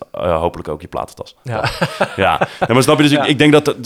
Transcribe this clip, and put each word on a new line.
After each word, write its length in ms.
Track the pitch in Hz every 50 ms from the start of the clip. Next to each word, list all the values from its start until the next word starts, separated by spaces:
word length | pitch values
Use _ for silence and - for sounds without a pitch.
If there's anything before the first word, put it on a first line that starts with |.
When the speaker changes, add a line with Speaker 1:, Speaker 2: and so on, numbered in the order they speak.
| - _ -
Speaker 1:
eh, 280 | - - 90 85 80
hopelijk 280 | 80 87 87 85 82 -
ook 120 | 76 76
je 80 | - -
platentas. 480 | - 62 - - - - - - - _ -
Speaker 2:
Ja. 220 | 127 117 110 110 120 - - 180 - - -
Speaker 1:
Ja. 100 | - - -
Ja. 220 | - 95 90 82 - - - - -
Nee, 80 | 190 - 113
maar 100 | 127 127
snap 140 | 127 151
je, 60 | 143 151
dus 100 | 147 143
Speaker 2:
Ja. 100 | 147 135
Speaker 1:
ik, 60 | -
ik 100 | 151 120
denk 140 | 147 151 147
dat, 120 | 151 147
dat 120 | 147 110 - 123